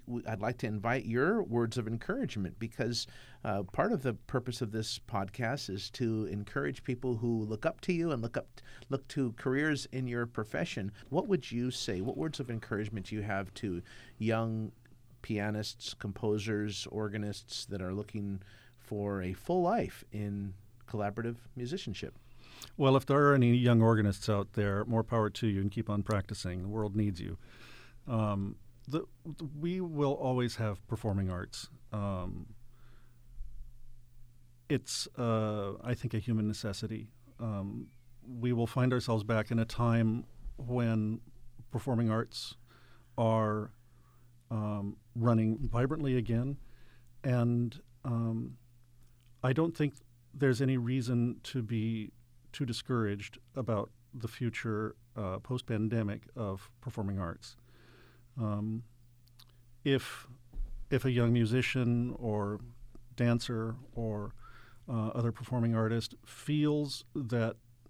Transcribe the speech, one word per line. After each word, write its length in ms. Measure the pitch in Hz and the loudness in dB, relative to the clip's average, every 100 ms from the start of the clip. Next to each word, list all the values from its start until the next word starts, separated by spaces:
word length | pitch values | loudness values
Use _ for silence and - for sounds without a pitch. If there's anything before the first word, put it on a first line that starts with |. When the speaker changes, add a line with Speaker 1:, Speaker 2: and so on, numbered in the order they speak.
| - | -4
Speaker 1:
we, 160 | 120 113 | -6 -4
I'd 160 | 107 | -2
like 160 | 110 - | -2 -2
to 80 | 117 | -2
invite 400 | 107 113 127 110 | -2 0 0 0
your 360 | 117 151 226 | 2 4 4
words 360 | - 117 117 127 | 2 2 2 0
of 80 | 110 | -2
encouragement 720 | 113 - 247 202 110 90 - | -2 -2 -2 -2 -2 -4 -4
because, 480 | 113 - 117 117 - - - - - | -6 -2 -2 -2 -6 -10 -20 -10 -4
uh, 160 | 101 | -2
part 300 | - - 190 | -2 0 0
of 100 | 196 | 0
the 100 | 131 | 0
purpose 480 | 104 - 131 120 113 | -4 -2 -4 -4 -4
of 120 | 113 | -4
this 280 | 110 110 - - | -4 -4 -6 -4
podcast 600 | 107 98 - 117 135 - | -4 -4 -2 -2 -2 -4
is 180 | 95 - | -6 -8
to 380 | - 117 110 107 | -2 0 0 -2
encourage 540 | 104 104 135 143 139 | -4 -4 -2 -2 -4
people 320 | - 127 131 113 | -4 -2 0 0
who 280 | 117 113 | 2 0
look 200 | 107 110 | 0 -2
up 160 | 165 - | -2 -2
to 120 | - | 0
you 160 | 170 170 | 0 2
and 100 | 127 | 0
look 160 | 117 - | -2 -4
up 120 | - - | -6 -10
t-, 60 | - - - | -18 -16 -4
look 180 | 135 - | -4 -2
to 240 | 143 127 - | 0 0 0
careers 480 | 131 131 156 143 - | 0 2 2 2 -2
in 140 | 127 127 | -4 -2
your 200 | 120 117 | -2 -2
profession. 640 | 120 110 156 165 - 98 98 - | -4 -4 -2 -4 -4 -6 -8 -4
What 200 | 147 220 | -2 2
would 220 | 180 - | 0 0
you 200 | 117 123 | -2 -2
say? 320 | - - 90 | -2 -2 -2
What 160 | 107 143 | -2 -2
words 220 | 156 143 | -4 -4
of 100 | 120 | -6
encouragement 560 | 113 - 131 107 107 92 | -6 -4 -2 -2 -6 -6
do 80 | |
you 80 | 107 | -4
have 320 | 104 98 95 | -2 -2 -4
to 260 | - 104 87 - - - - | -4 -4 -4 -6 -14 -16 -4
young 540 | 110 110 113 110 110 - - - - - | 0 2 0 -2 -4 -8 -20 -20 -20 -14
pianists, 720 | - 104 104 107 104 - - | -4 -2 0 -2 -4 -8 -12
composers, 920 | - 104 95 110 107 104 104 107 98 - | -8 -8 -2 0 2 2 0 0 -4 -6
organists 760 | 107 107 107 104 104 - - - | -4 -4 -4 -4 -6 -10 -10 -6
that 140 | 98 | -4
are 140 | 90 | -4
looking 480 | 98 104 110 101 98 - - - - | -4 -4 -6 -4 -6 -10 -20 -20 -20
for 440 | - 104 101 98 | -8 -4 -2 -2
a 100 | 92 | -2
full 300 | 95 - 180 | -4 -2 2
life 420 | 175 233 - - - | 2 2 0 -6 -10
in 400 | 107 104 101 98 95 - - - | -6 -4 -4 -6 -8 -16 -20 -8
collaborative 500 | 107 104 104 117 120 - - | -4 -2 -2 -4 -6 -10 -10
musicianship? 600 | 120 185 - 95 - - - - - - - - | -6 -6 -6 -8 -8 -12 -20 -20 -20 -18 -10 4
Speaker 2:
Well, 200 | 135 131 | 6 6
if 100 | 131 | 6
there 120 | 139 143 | 6 8
are 60 | |
any 200 | 139 120 | 8 8
young 260 | 123 120 117 | 8 8 10
organists 480 | 113 110 104 98 - | 10 8 6 2 2
out 240 | 101 98 | 0 0
there, 320 | - 101 98 | 0 2 2
more 180 | 110 113 | 2 2
power 280 | 110 117 107 | 2 2 2
to 160 | - 110 | 2 0
you 160 | 98 | 2
and 80 | 98 | 2
keep 180 | 113 107 | 0 0
on 140 | 104 | 0
practicing. 600 | 101 104 95 104 92 90 | 0 0 -2 -4 -4 -4
The 60 | 95 | -4
world 260 | 110 104 | -2 0
needs 240 | 104 104 87 | 2 2 0
you. 200 | 98 85 - - - - - - - | -6 -8 -12 -18 -18 -18 -18 -14 -2
Um, 500 | 113 104 98 98 - - - - | 0 2 2 -2 -6 -14 -18 -6
the, 180 | 151 - - | -4 -4 -10
the, 240 | 170 143 151 147 | -12 -10 -8 -4
we 220 | 170 185 | -2 -2
will 340 | 175 147 143 | -2 2 2
always 420 | 143 131 127 120 - | 2 2 2 0 0
have 300 | 110 98 - | -2 -2 -6
performing 440 | 110 110 98 95 | -4 0 2 0
arts. 380 | 90 92 - - - - | -2 -6 -10 -12 -16 -8
Um, 540 | 107 101 92 90 95 - - - - - - - - - - - - - - - - - - - - - - - | -4 -2 -2 -4 -6 -10 -14 -18 -18 -18 -18 -20 -20 -12 -8 -6 -8 -10 -12 -14 -14 -16 -18 -20 -20 -20 -12 -2
it's, 400 | 123 - - - - | 0 0 -6 -6 -2
uh, 540 | 117 110 107 107 101 98 | 2 2 2 0 -2 -4
I 120 | 120 | -4
think, 200 | 120 123 | -2 0
a 40 | 110 | -2
human 300 | 123 110 107 | 2 2 2
necessity. 600 | 104 107 98 107 110 110 - - - | 0 -4 -4 -4 -6 -10 -16 -20 -8
Um, 480 | 113 101 98 113 - - - - - | -4 -4 -4 -6 -10 -16 -20 -20 -12
we 260 | 123 123 | -2 2
will 140 | 120 117 | 2 2
find 260 | 135 127 | 2 4
ourselves 320 | 123 117 113 | 4 2 0
back 260 | 104 113 107 | 2 0 2
in 80 | 113 | 2
a 60 | |
time 600 | 113 - 117 117 110 113 - - - - | 2 2 4 6 6 2 -2 -10 -10 -8
when 640 | 120 123 117 110 107 113 - - - - - | -2 2 2 2 2 -2 -8 -18 -16 -16 -8
performing 400 | 120 - 117 117 | -4 0 2 4
arts 460 | 110 113 - - - - - - - - - | 2 0 -6 -10 -12 -18 -20 -20 -20 -8 2
are, 560 | 113 110 107 107 104 - - - - - - - - | 4 4 4 2 -2 -10 -20 -20 -20 -20 -20 -20 -6
um, 460 | 113 107 104 101 - - | -2 0 -2 -4 -8 -8
running 440 | 117 117 113 110 110 | 2 6 6 6 4
vibrantly 540 | 135 120 131 160 143 127 | 2 2 2 2 2 2
again. 400 | 110 117 131 143 - - - - - - | 4 2 2 -4 -10 -18 -20 -20 -20 -6
And, 560 | 135 123 120 120 120 - - - | 0 4 4 4 2 -4 -14 -10
um, 520 | 127 117 117 113 123 123 - - - - - - - - | -2 0 0 -2 -4 -10 -20 -20 -20 -20 -20 -20 -20 -2
I 100 | 131 | 0
don't 240 | 131 170 165 | 2 2 2
think 180 | 147 - - - - | 0 0 -14 -20 -16
there's 260 | 135 139 120 | 2 4 6
any 160 | 135 131 | 4 2
reason 640 | 117 131 120 120 120 117 | 2 0 2 2 2 0
to 180 | - 131 | -6 -4
be 500 | 110 113 110 113 107 - - - - | 0 0 0 -2 -6 -12 -20 -20 -12
too 140 | - 131 | -4 -4
discouraged 720 | 117 - 120 107 101 98 - - | -2 0 2 2 0 -6 -14 -10
about 360 | 135 117 107 - - - | -6 -2 0 -2 -8 -18
the 140 | 131 113 | -8 -8
future, 720 | - 120 - 120 107 110 - - - | -4 -4 -2 -2 -2 -2 -6 -12 -6
uh, 220 | 98 95 | -4 -4
post-pandemic 840 | - 123 - 110 110 113 104 110 - | -4 -4 -2 0 2 2 0 -2 -8
of 340 | 127 104 95 - - | -6 -4 -6 -10 -14
performing 400 | 127 113 101 98 | -10 -6 -4 -2
arts. 360 | 87 - - - - - - - - - - - | -4 -6 -12 -20 -20 -20 -20 -20 -20 -20 -12 -4
Um, 420 | 107 104 107 113 117 - - - - - - - - - | -2 0 -2 -4 -8 -18 -20 -20 -20 -20 -20 -20 -20 -4
if, 420 | 143 135 - - - - - - - - - | 2 2 2 -10 -14 -20 -10 -4 -4 -4 0
if 140 | 135 | 0
a 80 | 135 | 4
young 200 | 123 117 | 4 6
musician 840 | 120 110 127 120 131 120 120 123 - | 6 6 4 2 2 2 2 0 -2
or 400 | 117 104 101 104 - - - - - | -2 0 0 -4 -8 -16 -16 -16 -10
dancer 600 | - 120 117 - 113 113 110 - | 2 4 4 2 -2 -2 -6 -8
or, 420 | 120 113 104 104 - - - - - - | -4 -4 -4 -6 -10 -16 -18 -20 -16 -4
uh, 220 | 117 110 | -2 0
other 160 | 123 117 | 0 0
performing 460 | 110 123 127 117 113 | 0 -2 0 2 4
artist 400 | 110 117 - - - | 4 2 -2 -8 -20
feels 800 | - - 151 147 147 143 - - | -10 0 2 4 4 0 -4 -8
that, 400 | 151 123 120 113 - - - - | -6 0 2 2 -2 -12 -20 -20